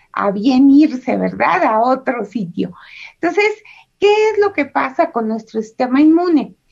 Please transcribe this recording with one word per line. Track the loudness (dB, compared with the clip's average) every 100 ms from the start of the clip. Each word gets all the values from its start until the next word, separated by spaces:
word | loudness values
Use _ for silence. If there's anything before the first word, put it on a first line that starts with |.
| _
a | -6 -4
bien | -2 0 4 6
irse, | 6 4 0 -4 -4
¿verdad? | -2 -2 -2 0
A | 0 0
otro | 0 -2 -4 -6 -6
sitio. | -8 -10 -8 -10 -10 -20 -20 -20 -6
Entonces, | -4 0 -2 -2 _ -20 _ -2
¿qué | 0 2 0
es | 0
lo | -2
que | -2 -4
pasa | -4 -6 -2 -4
con | -2 -6
nuestro | -6 -8 -10
sistema | -8 -6 -2 2
inmune? | 4 4 2 0 -2 -12 _